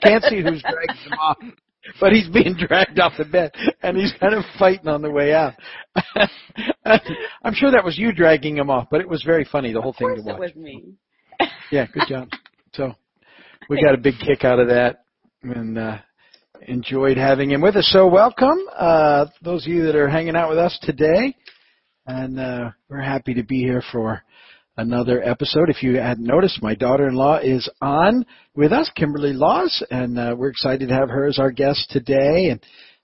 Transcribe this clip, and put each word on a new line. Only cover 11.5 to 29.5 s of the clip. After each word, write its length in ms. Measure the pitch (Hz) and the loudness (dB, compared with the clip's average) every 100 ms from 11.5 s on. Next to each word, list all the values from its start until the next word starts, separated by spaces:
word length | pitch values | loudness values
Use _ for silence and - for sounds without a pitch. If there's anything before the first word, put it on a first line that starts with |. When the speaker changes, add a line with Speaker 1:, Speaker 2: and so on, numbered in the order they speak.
| - - | -8 -4
Speaker 1:
Yeah, 160 | 143 117 | -2 -2
good 140 | - - | -4 -4
job. 200 | 131 127 - _ _ _ | -6 -10 -16 _ _ _
So 180 | - 135 113 _ _ _ _ - - - | -10 -8 -10 _ _ _ _ -20 -16 -6
we 120 | 143 | 2
got 140 | 147 | 2
a 40 | 135 | 4
big 160 | 135 123 | 2 0
kick 260 | - 139 | -2 0
out 140 | 131 123 | 2 4
of 80 | 120 | 4
that, 380 | 120 123 - _ _ _ _ | 4 2 -2 _ _ _ _
and, 340 | 127 120 113 110 | -12 -10 -8 -6
uh, 200 | 110 104 _ _ _ _ _ - - | -8 -10 _ _ _ _ _ -20 -10
enjoyed 500 | 127 117 135 135 131 | -8 -4 0 2 2
having 340 | 135 135 139 | 2 2 2
him 80 | 139 | 2
with 160 | 180 202 | 2 2
us. 120 | - | 4
So 160 | 190 185 | 6 6
welcome, 500 | 185 233 - 262 349 392 - | 6 4 4 2 2 -4 -2
uh, 500 | 170 160 151 143 147 _ | 2 4 4 2 0 _
those 220 | 170 175 | -8 -6
of 80 | 135 | -4
you 140 | 170 160 | -2 0
that 80 | |
are 140 | 151 139 | 2 2
hanging 260 | 160 165 | 0 -2
out 140 | 165 165 | -2 0
with 100 | 160 | 0
us 180 | 175 - | 0 -2
today, 540 | - 135 151 180 262 - - - _ _ _ _ | -6 0 2 2 0 -6 -18 -20 _ _ _ _
and, 360 | - 127 131 131 | -12 -8 -8 -8
uh, 300 | 131 123 120 - - | -6 -6 -10 -12 -16
we're 120 | 139 | -10
happy 340 | 135 135 - | -6 -6 -4
to 100 | 123 | -6
be 160 | 113 131 | -4 -2
here 220 | 127 127 - | -2 -2 -4
for 320 | 120 110 - _ _ - _ _ - | -4 -4 -6 _ _ -20 _ _ -8
another 460 | 113 120 123 123 | -4 -2 0 0
episode. 460 | 120 120 143 151 170 | -2 -4 -2 0 2
If 140 | 139 | 0
you 140 | 131 123 | 0 0
hadn't 280 | 120 117 | -2 -4
noticed, 380 | 117 151 185 - | 0 2 2 -2
my 120 | 107 | -4
daughter-in-law 640 | 110 123 139 139 127 139 156 | -2 0 2 0 0 2 2
is 280 | 131 131 - - | 0 -2 -4 -8
on 420 | 135 147 185 247 240 _ _ | -2 2 2 2 -2 _ _
with 180 | - 151 | 0 2
us, 180 | 240 320 - | 2 -2 -2
Kimberly 360 | 151 147 143 | -2 -2 -2
Laws, 480 | 135 156 | 0 2